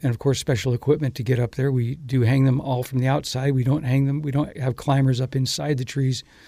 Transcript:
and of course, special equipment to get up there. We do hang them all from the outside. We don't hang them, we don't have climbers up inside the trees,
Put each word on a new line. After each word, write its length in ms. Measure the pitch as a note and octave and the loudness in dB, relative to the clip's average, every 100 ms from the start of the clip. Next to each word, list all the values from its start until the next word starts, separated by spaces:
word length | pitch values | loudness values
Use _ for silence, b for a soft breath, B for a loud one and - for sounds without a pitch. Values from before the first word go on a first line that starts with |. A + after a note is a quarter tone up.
and 80 | C3 | -2
of 80 | A2+ | 0
course, 200 | C#3 B2 | 0 0
special 340 | - A#2 C3 | 0 0 0
equipment 420 | A#2+ C3+ D3+ C3+ - | 0 2 2 0 -2
to 80 | |
get 160 | A2 A#2+ | 0 0
up 160 | A#2+ - | 0 -2
there. 160 | C#3 | 0
We 240 | B2+ A#2 C#3+ | 0 -2 -6
do 260 | B2+ B2+ | -2 2
hang 240 | A#2 C3+ C3+ | 4 4 4
them 160 | B2+ | 2
all 220 | C3+ B2+ | 0 -4
from 160 | - B2+ | -2 -2
the 80 | C3 | 0
outside. 460 | C#3+ - C3 C#3 | 0 -2 -2 0
We 100 | C3 | 2
don't 200 | B2+ D3+ | 2 0
hang 220 | C3 C3+ C#3 | 2 2 2
them, 160 | C#3+ | 0
we 100 | D3 | -2
don't 240 | C#3 F3 - | -2 -2 -4
have 180 | B2+ A#2+ | -4 -2
climbers 440 | C#3+ C#3 C3+ B2 | 0 2 4 2
up 160 | C3 C3+ | 0 -2
inside 420 | B2+ - D3 C3 | -2 -2 -2 -2
the 80 | B2+ | -4
trees, 380 | C#3+ C3 A#2+ - B | -2 0 -2 -8 B